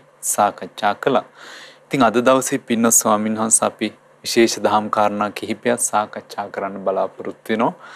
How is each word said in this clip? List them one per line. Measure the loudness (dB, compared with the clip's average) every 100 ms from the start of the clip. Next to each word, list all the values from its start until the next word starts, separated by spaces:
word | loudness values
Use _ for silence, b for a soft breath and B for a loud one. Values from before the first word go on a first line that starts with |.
| _ -12
සාකච්ඡා | -6 0 0 0 -14 -4 -2
කළා. | 0 0 0 -2 B B B B B
ඉතින් | -6 2
අද | 4 4
දවසේ | 4 4 2 -4
පින්වත් | -2 0 2
ස්වාමීන් | 2 2 0 0 -2
වහන්සේ | 0 0 0
අපි | -2 -8 -8 _ _
විශේෂ | -2 4 4 4
දහම් | 0 0 0
කාරණා | 0 2 0 -4
කිහිපයක් | -4 -8 -4 -2 0
සාකච්ඡා | 0 -2 -2 -8 -14 -10 -8
කරන්න | -6 -8 -4
බලාපොරොත්තු | -2 -2 -2 -6 -12 -10 -4
වෙනවා. | 0 0 -2 B